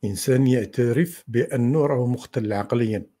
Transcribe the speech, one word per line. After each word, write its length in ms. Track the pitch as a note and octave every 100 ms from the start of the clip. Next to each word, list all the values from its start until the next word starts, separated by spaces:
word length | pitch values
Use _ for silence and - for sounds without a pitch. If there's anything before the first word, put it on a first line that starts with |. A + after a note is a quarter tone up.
انسان 440 | G#2 G2 - B2+ C3+
يعترف 760 | B2+ G#2 - A#2+ A#2 F3 F3 -
بانه 580 | A#2 - C3 A#2+ D3+ D3
راهو 220 | C3+ B2
مختل 460 | B2 - - G#2+
عقليا 520 | G#2 G2+ A#2+ A#2 G#2 - _